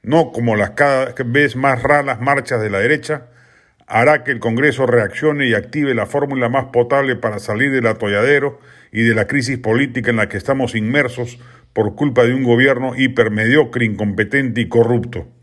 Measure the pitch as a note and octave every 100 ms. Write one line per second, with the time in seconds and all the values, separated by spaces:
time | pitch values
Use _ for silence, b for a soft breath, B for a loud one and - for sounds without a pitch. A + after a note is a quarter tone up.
0 | G#2 D#3+ D#3+ - A#2+ G#2 G2 - C#3+ C3+
1 | C3 - A#2+ C3+ D3 C3 C#3 B2 C3+ D3
2 | C#3 A#2 C3 C#3 A#2+ B2 G#2+ G2 A#2 D3+
3 | - D3+ - b b b b b - A2
4 | C3 D3+ - A#2+ A#2 A#2 D3 B2+ B2+ A#2+
5 | G#2 - D#3 D3 C3 G#2+ G#2 D3+ C#3 A#2
6 | G2+ C#3+ C#3 C3+ A#2+ C3+ B2+ B2 A#2+ C#3
7 | C3+ B2 A2 G#2 - G#2+ C#3 C3+ A#2 A2
8 | G#2 G2+ B2 C#3+ C#3 - B B B A2
9 | A#2 A2 G2 C#3+ B2 B2 A2 A#2 C#3 A#2+
10 | A2+ A#2 G#2 G2+ - C3+ B2 A2+ A2 C#3+
11 | B2+ B2 A#2+ - B B B - G#2 -
12 | D3 B2 A#2+ C3 B2 A#2 C3+ B2 C3 C3
13 | C3 A#2+ A2 G#2+ A2+ C#3 D3 A#2+ A2+ G#2
14 | G#2 G2 G#2 C#3 C3 A2 F#2+ A#2 A2+ B2
15 | A#2+ F2+ - _